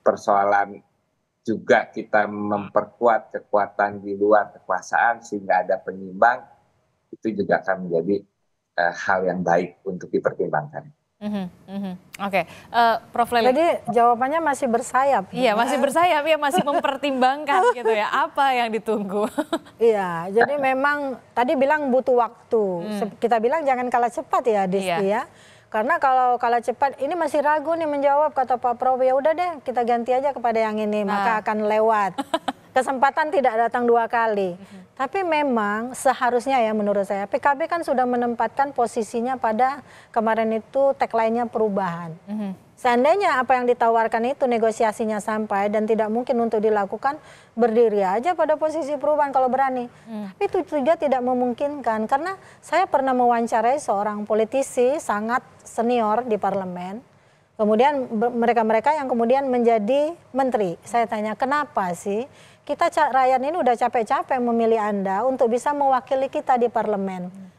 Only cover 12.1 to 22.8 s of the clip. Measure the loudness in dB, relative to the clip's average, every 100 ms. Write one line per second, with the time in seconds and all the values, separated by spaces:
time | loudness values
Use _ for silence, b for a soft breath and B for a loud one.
12.1 | -10 -4 -2 -4 -10 -6 2 2 2 -4
13.1 | -4 0 2 2 4 2 0 0 4 4
14.1 | 4 0 0 0 -2 0 -2 0 0 2
15.1 | 2 0 0 2 2 0 2 0 2 4
16.1 | 2 2 0 2 0 0 0 0 -2 -2
17.1 | 2 2 0 0 2 4 2 0 0 0
18.1 | 0 -2 0 2 2 0 -2 -2 -2 -2
19.1 | -2 -2 -4 -4 -6 -8 0 2 2 0
20.1 | -4 -2 0 2 2 0 2 0 0 -4
21.1 | -8 -8 -2 0 2 2 2 2 0 4
22.1 | 2 2 -4 -2 0 0 -2